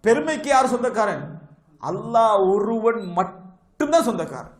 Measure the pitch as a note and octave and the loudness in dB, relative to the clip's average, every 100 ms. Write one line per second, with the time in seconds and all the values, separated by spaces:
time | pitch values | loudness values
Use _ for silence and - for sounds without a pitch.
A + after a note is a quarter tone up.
0 | G#3 B3+ - D4+ C#4+ C4 B3+ A#3+ A#3+ G3+ | 4 2 2 -4 2 2 4 0 -2 0
1 | G#3 D3+ C#3+ - - - _ _ C#3+ F#3 | -2 -4 -10 -16 -20 -20 _ _ -8 -8
2 | A3+ A#3 A3+ G#3 F#3 G3+ G#3 A3+ A3 A3+ | 0 2 4 4 2 2 0 0 0 -2
3 | F#3+ F3 F#3 - - - _ _ D4 E4 | -4 -4 -4 -6 -20 -20 _ _ 2 2
4 | A#3+ F#3+ D#3 C3 A#2+ | 2 -4 -6 -10 -16